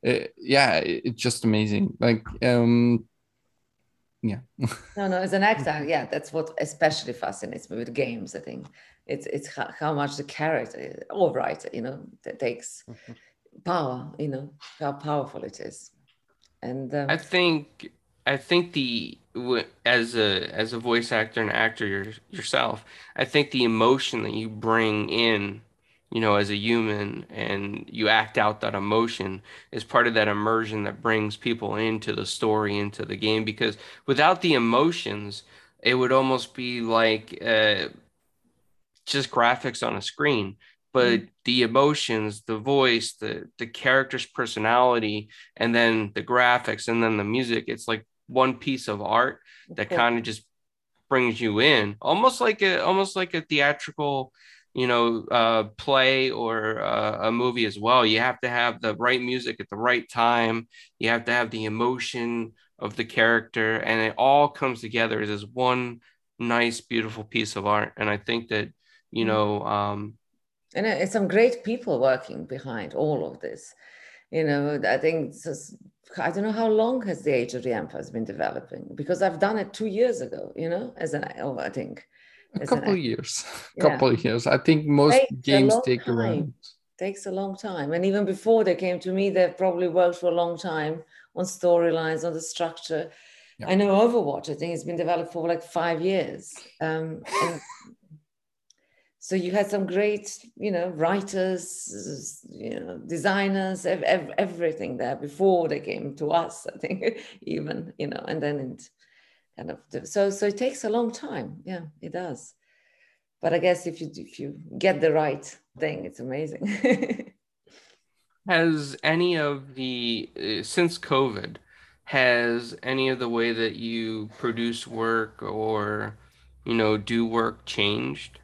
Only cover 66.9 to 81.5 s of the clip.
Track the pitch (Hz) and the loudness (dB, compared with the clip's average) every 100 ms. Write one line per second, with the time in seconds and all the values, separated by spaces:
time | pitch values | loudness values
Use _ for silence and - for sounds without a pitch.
66.9 | 117 110 110 107 110 107 - 101 104 104 | -4 -4 -8 -6 -4 -2 -2 0 0 0
67.9 | - 107 104 - 117 117 107 104 _ _ | -4 -2 -2 -2 -4 -2 -4 -4 _ _
68.9 | _ _ 113 113 107 104 104 101 104 101 | _ _ -2 0 2 2 0 -2 -2 -2
69.9 | 104 104 110 _ _ _ _ _ - 214 | -4 -8 -14 _ _ _ _ _ -4 -2
70.9 | 180 190 220 190 190 240 240 - 233 233 | 0 0 0 2 6 4 4 -4 -6 -2
71.9 | 135 131 127 - 62 82 131 139 113 90 | 2 2 2 -2 -12 -10 -12 -10 -8 -6
72.9 | - 151 143 78 - - - - _ - | -2 -2 -2 -4 -8 -12 -12 -18 _ -20
73.9 | - - - _ 160 156 143 143 147 101 | -20 -20 -20 _ -2 0 2 0 0 0
74.9 | 120 160 165 143 - 170 139 - - - | 2 2 0 -4 -8 -10 -10 -12 -20 -20
75.9 | _ _ - 143 175 214 214 226 214 226 | _ _ -4 -2 -2 -2 0 2 4 2
76.9 | 262 208 160 147 131 120 123 127 113 78 | 0 -2 -2 0 0 0 -4 -4 -4 -4
77.9 | - - 113 110 - 64 - - - - | -10 -8 -6 -6 -4 -4 -4 -12 -16 -14
78.9 | - 147 180 190 165 202 220 202 - 214 | -10 -4 0 0 2 0 0 -4 -6 -4
79.9 | 196 247 226 - - - - 165 175 247 | 0 0 0 -6 -10 -10 -6 -4 -4 -6
80.9 | - 160 147 - - 139 | -6 -4 -4 -6 -6 -6